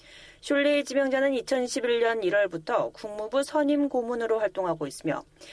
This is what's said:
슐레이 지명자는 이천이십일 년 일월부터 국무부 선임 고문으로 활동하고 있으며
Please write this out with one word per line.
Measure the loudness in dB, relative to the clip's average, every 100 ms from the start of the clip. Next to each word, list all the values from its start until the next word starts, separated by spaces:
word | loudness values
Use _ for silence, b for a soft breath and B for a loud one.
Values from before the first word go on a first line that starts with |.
| B B B B
슐레이 | 0 2 4 2
지명자는 | 2 0 2 2 2 0
이천이십일 | 0 -2 0 -2 0 2
년 | 2 2
일월부터 | 2 2 2 -2 -2 -2 -2
국무부 | -6 -10 -8 -2 -2
선임 | 0 2 2 2 2
고문으로 | -2 -2 -2 0 0
활동하고 | 0 -2 -2 -2 -6
있으며 | -6 -4 -4 -8 -20 B